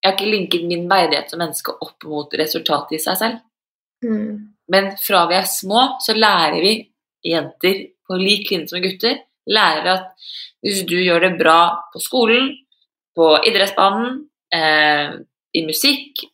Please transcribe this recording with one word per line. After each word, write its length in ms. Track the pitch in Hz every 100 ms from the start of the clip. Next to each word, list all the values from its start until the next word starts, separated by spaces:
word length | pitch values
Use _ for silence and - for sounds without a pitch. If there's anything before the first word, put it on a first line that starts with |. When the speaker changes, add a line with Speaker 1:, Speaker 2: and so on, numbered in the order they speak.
Speaker 1:
jeg 80 | 190
har 80 | 190
ikke 100 | 202
linket 380 | 214 175 175 170
min 180 | 170 175
verdighet 440 | 190 165 143 -
som 100 | 170
menneske 320 | 170 151 -
opp 320 | - - _
mot 300 | 156 151 147 -
resultatet 600 | 156 165 - - - 160
i 40 |
seg 160 | - 185
selv.» 220 | 226 233 _ _ _ _ _ _
Speaker 2:
Mm. 480 | 240 214 214 208 - _
Speaker 1:
Men 280 | - 190 196 196
fra 260 | - 190
vi 100 | 170
er 120 | 185 185
små, 360 | - 190 220 269 -
så 160 | -
lærer 460 | 220 214 185 160 170
vi 120 | 185 220 - _ _ _
jenter 540 | 170 165 147 - 180 190 - _
på 180 | _ 185
lik 320 | 190 208 202
linje 180 | 185 151
som 140 | 180
gutter, 320 | 185 190 226 277 _ _
lærer 440 | - 214 190 156 175
at 380 | 185 185 _ - - - _
hvis 240 | - 196
du 120 | 175 175
gjør 260 | 180 170
det 60 | 180 175
bra 240 | 160 165 175 - -
på 160 | -
skolen, 480 | - 254 226 240 269 - _ _ _ _ _ -
på 120 | 160 156
idrettsbanen, 800 | - 196 196 - 190 214 240 262 - _ _
eh, 680 | 170 156 151 151 147 147 - - _ _
i 80 | 160
musikk 640 | 160 - 277 277 - - -